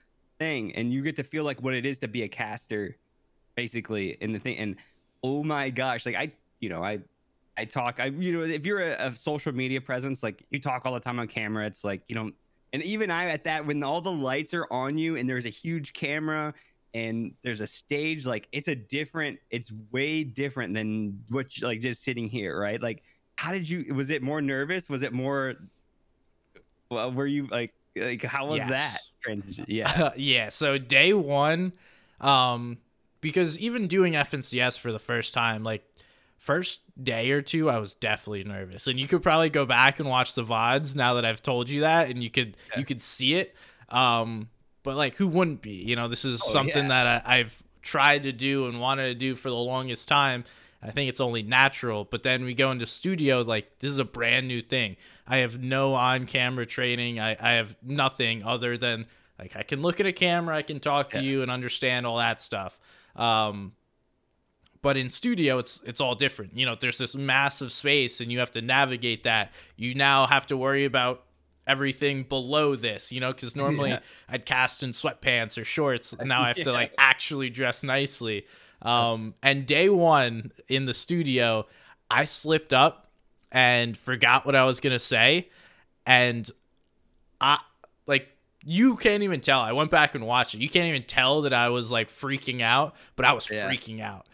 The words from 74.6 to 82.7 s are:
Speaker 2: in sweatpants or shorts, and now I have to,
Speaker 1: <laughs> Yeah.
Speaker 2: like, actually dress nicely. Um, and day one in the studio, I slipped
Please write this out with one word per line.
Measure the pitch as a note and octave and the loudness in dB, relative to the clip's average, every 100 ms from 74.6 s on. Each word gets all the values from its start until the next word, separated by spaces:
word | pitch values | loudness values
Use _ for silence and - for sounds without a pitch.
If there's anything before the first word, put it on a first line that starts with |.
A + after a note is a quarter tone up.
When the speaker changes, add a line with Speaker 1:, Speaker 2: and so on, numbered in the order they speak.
| B2+ - | 0 -2
Speaker 2:
in | C3 | -8
sweatpants | A2+ D3 B2 C3+ A#2+ A2 - | -4 -6 -2 0 0 0 -6
or | |
shorts, | A2 - D3 A#2+ - - | -6 0 0 0 -4 -8
and | C3 | -2
now | B2+ | 0
I | B2 | 0
have | A#2+ | 0
to, | C#3+ | 0
Speaker 1:
<laughs> | |
Yeah. | |
Speaker 2:
like, | A#2+ A#2 - | 0 0 6
actually | C3+ C3 - C#3+ C3 | 6 6 0 -4 -4
dress | A#2+ B2+ - | -2 -2 -2
nicely. | C#3 C3+ C#3 - A2+ G#2 - - - _ | -2 0 0 -2 -4 -4 -6 -18 -20 _
Um, | A#2 A#2+ A#2 A2+ A2+ - | 0 2 2 0 -6 0
and | C#3 C#3 C3+ | 2 2 2
day | D3 F#3+ | 4 6
one | F#3+ E3+ D3+ B2 A2+ A2 - - | 6 6 6 4 -2 -8 -14 -2
in | C3+ C3+ | 0 0
the | |
studio, | A#2 - F3 D3 B2+ A#2+ A2 G#2+ - - - - | -2 -2 0 2 2 2 2 -2 -12 -20 -12 0
I | A2+ | 2
slipped | D3+ - D3+ D#3+ - | 2 0 2 0 4